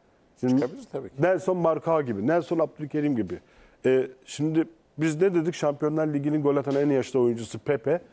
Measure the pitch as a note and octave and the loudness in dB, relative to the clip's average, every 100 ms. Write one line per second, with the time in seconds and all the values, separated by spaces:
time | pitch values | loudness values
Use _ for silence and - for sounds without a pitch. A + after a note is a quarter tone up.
0 | _ _ _ _ B2+ B2+ C3 G#3 A#3+ C#3+ | _ _ _ _ 0 2 0 -6 -12 -12
1 | G2+ C3+ E3 F#3 F#3 F#3 E3 D#3 E3 D#3+ | -10 -2 0 2 0 0 2 0 0 0
2 | C3+ G2+ A2+ E3+ D3+ E3 D3+ - D3+ D3+ | 0 -2 0 0 0 -2 -2 -4 -6 -2
3 | D3 B2 F#2 E2+ - - - _ B2 C3 | 0 0 -2 -6 -12 -20 -20 _ 2 2
4 | C3 - - - D#3 D#3+ D#3 - _ - | 2 -6 -16 -4 0 0 -2 -6 _ -4
5 | D#3+ D#3 F#3+ F3 D#3+ D#3+ D3+ C#3+ D3+ D#3 | -2 2 2 2 0 -2 -2 0 -2 0
6 | D#3 D3 C#3+ D3+ C#3+ C#3+ C#3 C#3 D3 C#3 | -2 -2 -2 0 2 2 0 0 2 2
7 | A#2 C3+ A#2+ A#2 A2+ A2+ - C#3+ - E3+ | 2 2 2 0 -6 -8 -4 -2 0 -2
8 | - | -4